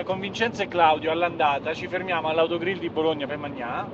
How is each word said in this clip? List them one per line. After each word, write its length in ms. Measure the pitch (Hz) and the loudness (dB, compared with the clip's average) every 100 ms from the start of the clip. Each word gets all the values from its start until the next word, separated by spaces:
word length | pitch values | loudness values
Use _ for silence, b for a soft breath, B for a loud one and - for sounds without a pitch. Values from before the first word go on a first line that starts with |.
con 160 | 180 190 | 0 -4
Vincenzo 420 | 196 - 226 233 | -4 -2 -2 0
e 60 | 190 | -2
Claudio 420 | 175 160 151 156 | 6 6 6 2
all'andata 640 | 165 175 160 151 139 147 | 0 0 2 2 2 -2
ci 140 | 156 180 | -4 -4
fermiamo 400 | 180 185 170 156 | -4 -2 -2 0
all'autogrill 500 | 160 165 170 170 190 | 2 2 2 -2 -4
di 120 | 165 | -4
Bologna 360 | 147 160 151 139 | 0 0 0 -4
per 120 | 147 | -6
mangià. 460 | 143 139 120 147 202 | -8 -8 -6 -6 -6